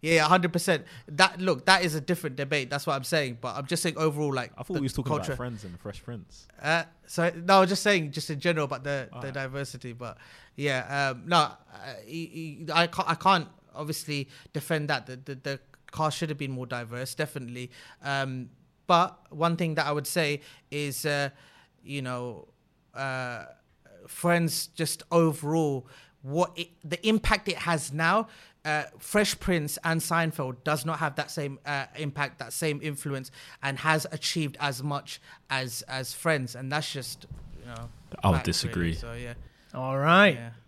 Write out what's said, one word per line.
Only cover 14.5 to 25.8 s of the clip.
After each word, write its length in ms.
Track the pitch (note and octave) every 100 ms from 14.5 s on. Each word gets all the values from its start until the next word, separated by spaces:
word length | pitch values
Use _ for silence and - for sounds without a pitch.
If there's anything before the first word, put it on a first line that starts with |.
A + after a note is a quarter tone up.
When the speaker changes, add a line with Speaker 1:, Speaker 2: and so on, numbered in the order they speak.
Speaker 1:
defend 380 | D3+ - D#3+ D3
that. 160 | C#3 A2
The, 80 | B2+
the, 200 | C3 C3+
the 240 | C#3+ C#3 _ - -
cast 240 | - D#3 D3
should 120 | D#3+
have 80 | D3
been 140 | C#3
more 160 | C3 B2
diverse, 480 | B2 A#2 A#2+ C3 -
definitely. 560 | D3+ C#3 B2 A#2+ B2 - - -
Um, 480 | D3 C#3 C3+ B2+ B2 - _ _ -
but 300 | F3 F3+ - _
one 260 | D#3 E3 E3
thing 160 | E3+ D#3
that 120 | D3
I 40 |
would 140 | D3 C#3
say 360 | - D3+ C#3+ - - _
is, 380 | D3 C#3+ C3+ D#3
uh, 220 | C#3+ C#3 - - - _ _
you 200 | - C#3+
know, 440 | B2+ B2 B2 G2 - _ _ _ _
uh, 520 | - C3+ C3 B2 A#2 C2+ A1 _ _ _ F#2+ F#2
Friends 640 | - E3+ F3 E3 - -
just 340 | - D#3+ - -
overall, 760 | E3+ E3 C#3+ D3 D#3+ D#3 C3+